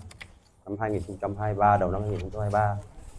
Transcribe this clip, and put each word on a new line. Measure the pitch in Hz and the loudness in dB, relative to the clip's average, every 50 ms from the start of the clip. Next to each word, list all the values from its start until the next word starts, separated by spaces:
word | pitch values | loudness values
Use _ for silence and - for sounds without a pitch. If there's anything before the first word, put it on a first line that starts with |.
| - - - - - - - - _ _ _ _ _ | -12 -16 -18 -20 -20 -20 -20 -20 _ _ _ _ _
năm | 92 101 101 | -10 -6 -4
hai | 113 107 | -2 -2
nghìn | 104 95 87 92 | -2 -2 -4 -6
không | 98 95 | -6 -6
trăm | - 98 101 | -6 -6 -4
hai | 98 107 107 104 | -2 -2 -2 2
mươi | 98 | 4
ba, | 104 104 104 101 | 6 6 8 6
đầu | 98 90 | 6 2
năm | 92 98 | 0 0
hai | 104 107 | -2 -2
nghìn | 101 90 | -2 -4
không | 90 92 | -4 -6
trăm | 95 107 | -6 -4
hai | 107 104 | -2 0
mươi | 101 104 | 2 2
ba | 107 104 101 101 - - - - - - - | 2 2 0 -4 -8 -12 -16 -18 -18 -16 -18